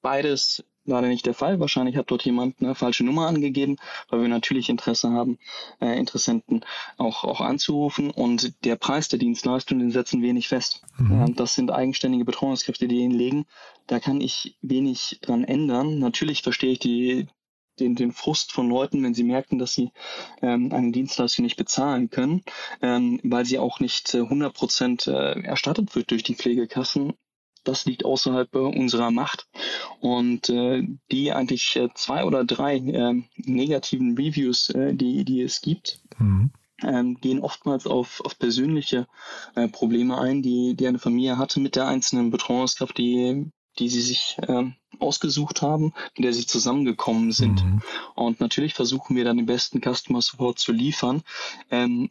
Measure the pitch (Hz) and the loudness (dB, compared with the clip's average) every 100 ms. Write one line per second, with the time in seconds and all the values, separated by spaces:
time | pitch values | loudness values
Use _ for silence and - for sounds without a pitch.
0 | 127 139 147 135 - - - _ - 123 | 0 0 0 0 0 -2 -10 _ -2 2
1 | 123 123 - 120 143 190 151 - 127 131 | 2 2 0 0 0 0 0 0 0 -2
2 | - 123 131 123 127 - 127 131 123 117 | 0 0 2 2 0 -2 -2 0 0 2
3 | 123 156 165 160 143 135 139 143 - - | 2 2 2 2 0 0 0 -2 -6 -16
4 | - 117 120 117 - 135 123 123 - 117 | -4 0 2 0 0 0 0 -2 0 0
5 | 120 120 123 123 - - - - 120 120 | 0 2 0 -2 -8 -16 -16 -4 -2 0
6 | 131 127 - 117 - 113 - - - - | -2 -2 0 0 0 -2 -2 -12 -14 -4
7 | 120 - - - - 139 - 147 147 - | -4 -2 -4 -2 -2 -2 0 0 0 0
8 | 143 - 120 120 123 - 120 117 - 143 | -4 0 0 2 -2 -2 -2 0 0 0
9 | 147 120 120 117 127 127 - 131 123 123 | 0 0 2 0 0 -2 0 2 2 2
10 | 123 127 120 123 - 131 - - - - | 0 0 2 2 0 -2 -2 -6 -10 2
11 | 117 104 147 - 120 - 127 - 131 135 | 4 6 4 2 0 0 0 2 0 0
12 | 131 127 120 120 139 127 - 120 123 120 | 0 2 0 0 0 -2 -4 -2 0 2
13 | 123 120 123 147 147 - - - - 120 | 2 2 2 0 -2 -12 -20 -20 -4 -2
14 | 139 139 131 - - _ 131 131 135 123 | 0 0 -2 -4 -8 _ -2 2 2 0
15 | - - - 120 127 135 151 120 147 151 | -6 -8 -2 0 2 0 2 0 0 0
16 | 127 - 151 143 - - 131 127 123 120 | 0 0 -2 -2 -2 0 0 2 0 0
17 | 127 127 - _ _ _ _ - 127 123 | 0 0 -4 _ _ _ _ -2 0 2
18 | 120 - - 151 - - 123 123 139 143 | 0 0 -2 -2 -2 -2 0 2 2 2
19 | 131 117 120 127 131 131 123 - 123 - | 0 2 2 0 0 -2 -2 -2 -2 -4
20 | - - - - 123 120 123 - 120 120 | -14 -12 -14 -4 0 2 0 0 0 0
21 | 139 - 120 - 120 - 113 - 139 131 | -2 -2 -2 0 0 -2 -4 0 0 0
22 | 120 - 131 175 - - - - 127 123 | 0 0 0 0 -2 -14 -14 -4 0 2
23 | 123 123 120 120 123 127 123 - 123 - | 2 0 0 0 2 2 0 0 -2 -2
24 | - 123 117 139 147 - 123 - 123 120 | 0 0 2 0 0 -2 -2 2 2 2
25 | - - - - - 131 - 170 202 - | 0 0 0 -2 -4 -4 0 0 0 0
26 | 117 117 - 120 123 120 117 - 131 151 | 0 -2 0 -2 2 2 0 -2 -2 0
27 | 139 - _ _ _ _ - 131 - 127 | -2 -6 _ _ _ _ -4 -2 -2 -2
28 | - 131 135 127 123 131 135 - 127 120 | 0 2 2 0 0 0 0 2 0 2
29 | 117 117 147 - - - - - - - | 2 0 -2 -6 -12 -10 -8 -8 -10 -4
30 | 131 123 123 120 - 120 123 127 - 139 | 0 2 2 0 0 0 2 0 -2 -6
31 | _ 131 143 143 127 127 - - 123 - | _ 0 0 0 0 0 0 0 0 -2
32 | - 143 170 139 123 123 139 139 127 123 | -4 -2 2 2 2 0 0 0 0 0
33 | 120 120 120 - - 127 143 143 - 135 | 2 0 -2 -10 -2 0 2 0 0 0
34 | 127 120 147 151 131 120 - - 139 135 | 2 2 0 0 2 2 0 0 0 2
35 | 127 135 131 127 123 - - 170 - - | 2 2 2 0 0 -2 -2 -2 -4 -10
36 | - - 107 95 127 - _ - - 127 | -14 0 4 6 4 0 _ -6 0 2
37 | 123 123 127 135 143 - - 135 - 127 | 0 0 0 0 -2 -4 -4 -2 0 -2
38 | 123 - - - 123 117 139 156 139 127 | -2 -6 -10 -2 -2 0 0 0 0 -2
39 | 123 - - - - - 117 - 117 117 | -4 -12 -18 -16 -8 -2 -2 0 0 2
40 | 123 127 127 139 127 123 123 123 131 123 | 2 0 0 0 2 2 0 0 0 0
41 | 120 120 131 123 135 - 135 - 135 131 | 2 2 2 0 0 0 0 0 0 0
42 | - 127 120 113 - 123 127 - 127 - | 0 0 0 0 0 0 0 -2 -4 -2
43 | 120 123 123 139 151 _ _ - 120 123 | 0 2 2 0 -4 _ _ -4 -2 0
44 | 120 123 - - - 123 127 131 _ - | 0 -2 -4 -6 -2 0 -2 -6 _ -4
45 | 151 - 156 147 147 - 143 156 156 - | -2 -2 -2 0 -2 -2 0 2 0 -2
46 | - - 123 120 117 117 120 135 135 110 | -14 -2 0 0 -2 -2 0 2 0 0
47 | - 113 113 113 107 95 92 101 - - | 0 2 2 2 4 4 4 2 0 -10
48 | - - 120 113 120 - 147 - 120 131 | -10 -4 -2 0 -2 0 -2 -2 -2 -2
49 | - 127 120 120 117 123 - 131 123 123 | 0 0 2 2 2 0 0 -2 -2 -4
50 | - 123 113 - 123 120 - 117 135 156 | -2 -2 -2 -2 -2 0 0 2 0 0
51 | 123 143 - - - - - 123 123 120 | -2 -2 -4 -12 -12 -12 -6 -2 0 0
52 | 127 | -2